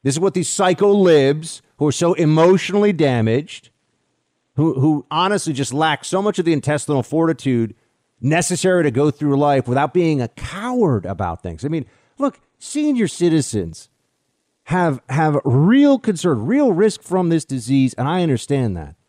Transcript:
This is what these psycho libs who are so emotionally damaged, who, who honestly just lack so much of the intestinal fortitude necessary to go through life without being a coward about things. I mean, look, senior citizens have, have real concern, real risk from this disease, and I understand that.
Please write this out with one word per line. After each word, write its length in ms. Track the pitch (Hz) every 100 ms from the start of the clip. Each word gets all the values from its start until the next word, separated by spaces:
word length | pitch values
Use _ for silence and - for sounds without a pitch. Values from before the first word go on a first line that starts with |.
This 120 | 135 139
is 40 |
what 140 | 190
these 160 | 185 160
psycho 420 | - 185 180 208
libs 680 | 202 185 156 135 151 165 - _ _
who 100 | 147
are 40 |
so 220 | - 170
emotionally 800 | 160 156 156 170 190 - 202 208
damaged, 760 | 165 147 123 110 120 165 - _ _ _ _ _ _ _ _ _ -
who, 240 | 160 131
who 260 | 151 147 -
honestly 420 | 156 185 208 160
just 220 | 135 135
lack 320 | 139 160 143 -
so 160 | 185
much 180 | 208 190
of 60 | 170
the 80 |
intestinal 500 | 151 147 147 - 139
fortitude 720 | 117 156 165 147 135 120 113 - _ _ _ _
necessary 600 | 127 160 - 180 190 180
to 80 | 151
go 200 | 117 147
through 260 | - 147 139
life 300 | 143 139 123
without 260 | 127 151
being 280 | 180 165 147
a 60 | 117
coward 760 | - - 185 233 254 190 117 87
about 380 | 92 90 82
things. 220 | 92 78 147
I 40 |
mean, 160 | 165 123 _ _ -
look, 220 | 277 - _ _
senior 480 | - 294 302 254 196
citizens 840 | - 175 156 135 104 85 80 - _ _ _ _ _ _ _ -
have, 360 | 185 175 131 -
have 300 | 135 156 147
real 560 | 127 127 165 262 285 269
concern, 460 | - 175 175 123 120
real 260 | 269 269
risk 300 | 170 214 -
from 280 | - 185 175
this 160 | 165 -
disease, 480 | 135 113 139 131 -
and 120 | 131
I 160 | 180
understand 540 | 170 123 - 139 120 90
that. 180 | 73 80